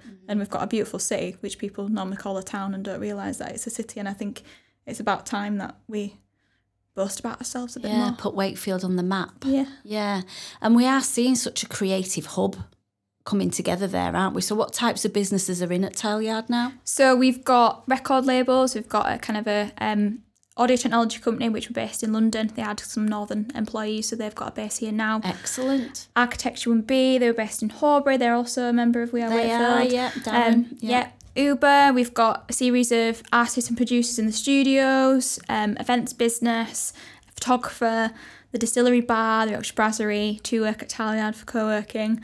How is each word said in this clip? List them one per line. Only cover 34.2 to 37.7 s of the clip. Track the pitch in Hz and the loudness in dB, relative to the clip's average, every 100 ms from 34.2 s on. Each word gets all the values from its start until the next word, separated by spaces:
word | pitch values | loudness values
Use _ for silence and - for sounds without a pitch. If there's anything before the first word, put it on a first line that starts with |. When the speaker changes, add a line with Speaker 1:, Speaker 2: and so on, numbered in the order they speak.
| 220 | -2
Speaker 2:
the | |
studios, | 214 - 277 269 269 269 262 262 262 254 - - | 0 2 4 6 4 4 4 4 4 2 -4 -4
um, | 220 214 208 | -2 0 -2
events | 233 247 240 | 0 0 0
business, | - 233 233 233 226 226 - - - - - _ - | 0 0 0 0 0 -2 -6 -8 -10 -20 -20 _ -8
photographer, | - 254 247 | 0 0 0